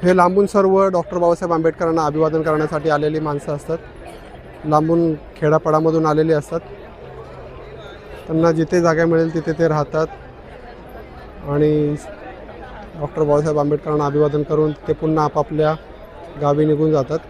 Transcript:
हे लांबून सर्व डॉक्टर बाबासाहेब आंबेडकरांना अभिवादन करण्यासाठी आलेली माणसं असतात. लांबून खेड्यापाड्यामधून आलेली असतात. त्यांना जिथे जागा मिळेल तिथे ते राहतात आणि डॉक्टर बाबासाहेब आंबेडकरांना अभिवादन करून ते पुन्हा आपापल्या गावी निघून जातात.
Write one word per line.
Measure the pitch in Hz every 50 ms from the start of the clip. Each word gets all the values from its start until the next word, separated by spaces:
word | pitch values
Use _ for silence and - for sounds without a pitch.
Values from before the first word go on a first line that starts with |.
| -
हे | 180 180 185
लांबून | 175 180 185 196 202
सर्व | 196 - 208 196 190 190 190 196 196
डॉक्टर | 185 175 165 - - 175
बाबासाहेब | 175 170 170 165 185 170 170
आंबेडकरांना | 160 160 165 160 - 180 165 160 165 160
अभिवादन | 147 147 156 160 156 156 160
करण्यासाठी | 156 160 151 151 156 156 170 151 147 160
आलेली | 151 147 151 151 156 156
माणसं | 156 151 147 143 - - 151
असतात. | 143 - - 160 170 - - - - - - - - - - - - - - - - -
लांबून | 151 151 151 156 160 170 170 170 165 156
खेड्यापाड्यामधून | 147 - - - - 165 151 156 156 160 165 151 156 156 160 160 160 160
आलेली | 156 151 156 156 160 160
असतात. | 147 147 - - 170 - - - - - - - - - - - - - - - - - - - - - - - - - - - - - - - - - -
त्यांना | 160 160 165 170
जिथे | 165 160 160 151 - 180
जागा | 170 170 160 156 170
मिळेल | 165 170 160 165 165 160
तिथे | 165 156 -
ते | 156 156 165 160
राहतात | 156 151 147 143 - 151 160 160 - - - - - - - - - - - - - - - - - - - - - - - - - - - 147
आणि | 143 147 151 151 151 151 151 147 147 147 - - - - - - - - - - - - - - - - - - - 160
डॉक्टर | 147 143 - - 156
बाबासाहेब | 147 147 147 151 160 151 147
आंबेडकरांना | 147 143 151 147 - 160 151 147 147
अभिवादन | 143 143 147 151 147 143 151 151
करून | - 156 151 156 156
ते | 147 - - - 156
पुन्हा | - 175 156 156 160 151
आपापल्या | 147 - 156 143 - 160 151 156 151 160 156 - - - - - - - - - - - 143
गावी | 147 143 143 147 151
निघून | 156 151 143 156 160
जातात. | 156 147 131 127 147 160 - -